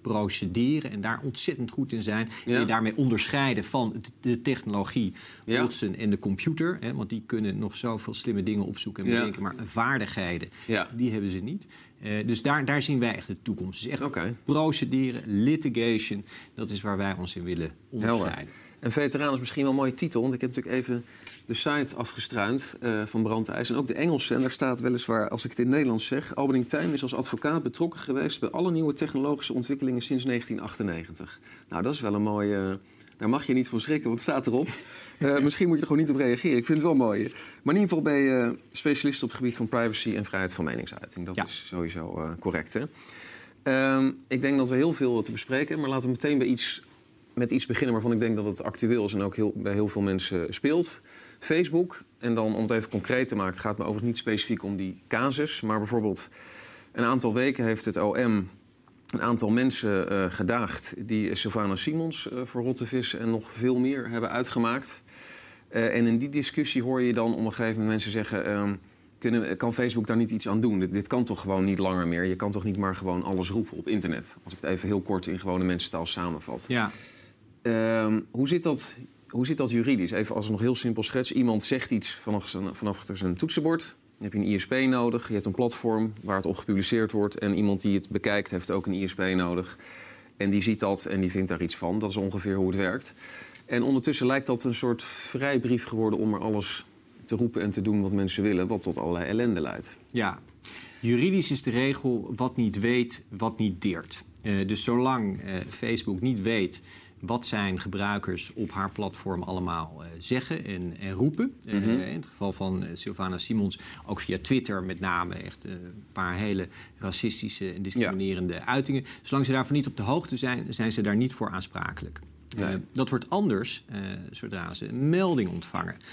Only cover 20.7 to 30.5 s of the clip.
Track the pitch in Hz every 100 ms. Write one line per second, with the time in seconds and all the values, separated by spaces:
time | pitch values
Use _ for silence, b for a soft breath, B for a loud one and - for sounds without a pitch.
20.7 | 127 127 120 - B B B - 110 151
21.7 | 147 135 - 117 117 - 117 101 135 -
22.7 | - 120 110 107 113 107 113 107 - 120
23.7 | 120 123 - 165 135 - 123 131 - 131
24.7 | 117 123 123 - 113 104 120 123 - 123
25.7 | 147 131 113 - 135 - - 139 131 120
26.7 | 151 170 143 127 135 127 113 147 160 -
27.7 | - 170 - - 135 156 - 113 - 180
28.7 | 160 151 - 151 135 143 139 - 123 120
29.7 | 139 131 123 - 131 131 120 -